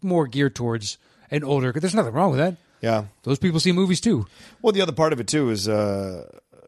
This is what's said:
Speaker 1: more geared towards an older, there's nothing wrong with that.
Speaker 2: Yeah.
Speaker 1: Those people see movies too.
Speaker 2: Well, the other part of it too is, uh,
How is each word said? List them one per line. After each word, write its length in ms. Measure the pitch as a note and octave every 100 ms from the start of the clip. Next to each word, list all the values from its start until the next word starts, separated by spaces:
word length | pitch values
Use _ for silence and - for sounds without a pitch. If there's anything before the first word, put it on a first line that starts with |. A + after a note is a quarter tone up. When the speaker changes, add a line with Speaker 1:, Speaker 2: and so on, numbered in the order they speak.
Speaker 1:
more 240 | F#3+ F3 C3+
geared 280 | C3+ C#3
towards 420 | - A#2+ A2+ G2+ - _ _ -
an 120 | D3
older, 300 | C#3+ C#3+ B2+
there's 220 | C#3+ F3+
nothing 180 | G#3+ B2+
wrong 180 | B2+ F#3
with 80 | C3
that. 180 | F3 F3 _ -
Speaker 2:
Yeah. 220 | A2+ A2 G#2 _
Speaker 1:
Those 140 | A#2+ C3+
people 200 | F3+ D#3+
see 120 | F#3
movies 280 | F3 F#3+ F3+
too. 260 | A#3 D3 G2 - - -
Speaker 2:
Well, 100 | B3
the 80 | G3
other 100 | F3
part 200 | B2 D#3+
of 80 | C3+
it 60 | G#2
too 240 | D3+ B2+
is, 180 | G#2+ G2+
uh, 580 | G#2+ G#2 G2 G2 F2 G1+ - _ -